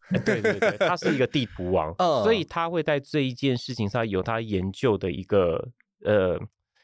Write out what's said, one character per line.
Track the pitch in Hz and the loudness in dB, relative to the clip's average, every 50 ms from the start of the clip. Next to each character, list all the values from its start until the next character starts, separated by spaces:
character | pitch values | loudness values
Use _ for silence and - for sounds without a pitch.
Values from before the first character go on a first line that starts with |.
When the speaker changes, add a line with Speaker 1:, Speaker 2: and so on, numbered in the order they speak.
| _ - | _ -4
Speaker 1:
哎， | - - | -4 -2
对， | - - 208 113 | 0 0 0 0
对， | 202 220 196 196 | 0 0 0 0
对， | 226 208 - - | 0 -2 0 0
他 | 196 160 180 | 0 0 0
是 | 165 - 185 160 | 0 0 0 0
一 | 131 | 0
个 | 127 | 0
地 | - - 151 120 | 0 0 -2 -2
图 | - - - 90 90 | -4 -6 -6 -2 0
王， | 92 90 78 78 92 | 0 0 0 0 0
Speaker 2:
<laughs> | - | 0
嗯。 | 185 170 147 123 202 | 2 2 2 2 2
Speaker 1:
所 | 214 233 | 2 2
以 | 202 | 2
他 | 160 - - 170 165 170 | -2 -4 -4 -4 -4 -2
会 | 175 170 | -2 -2
在 | 151 160 151 143 | 0 0 0 0
这 | 139 - - 151 | -2 -2 0 0
一 | 135 131 | 0 0
件 | 123 - - 139 127 | -2 0 0 0 0
事 | 117 - - | 0 -2 -6
情 | 123 113 110 98 | -4 -2 -2 -2
上 | - 123 117 | 0 -2 -2
有 | 113 98 92 | 0 0 0
他 | 90 117 113 113 | 0 0 -2 -4
研 | 117 110 101 92 90 98 | -2 -2 -2 -2 -2 -2
究 | 95 - - 127 104 92 | -2 0 2 2 2 2
的 | 95 92 | 0 -2
一 | 78 - | -4 -6
个， | 92 - 107 101 90 85 80 - - 123 - _ _ _ _ _ - | -4 0 2 4 4 4 2 -2 -4 -8 -14 _ _ _ _ _ 0
呃， | - 107 104 92 90 85 - 101 - _ _ _ _ _ _ | 2 2 4 4 2 0 -2 -6 -10 _ _ _ _ _ _